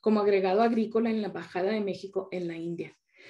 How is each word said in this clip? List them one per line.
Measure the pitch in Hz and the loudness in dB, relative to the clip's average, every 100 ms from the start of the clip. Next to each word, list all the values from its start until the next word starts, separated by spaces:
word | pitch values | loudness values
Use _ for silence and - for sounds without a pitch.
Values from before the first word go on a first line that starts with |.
como | 220 214 | 2 4
agregado | 202 196 185 196 | 4 4 4 4
agrícola | 233 226 208 226 226 | 4 2 0 0 0
en | 220 | -2
la | 190 | -4
Embajada | 170 170 180 196 | -8 -8 -4 -2
de | 220 | -2
México | 196 175 196 190 190 | -4 -6 -8 -8 -6
en | 180 170 | -6 -6
la | 165 | -6
India. | 170 170 156 - _ _ | -8 -8 -10 -14 _ _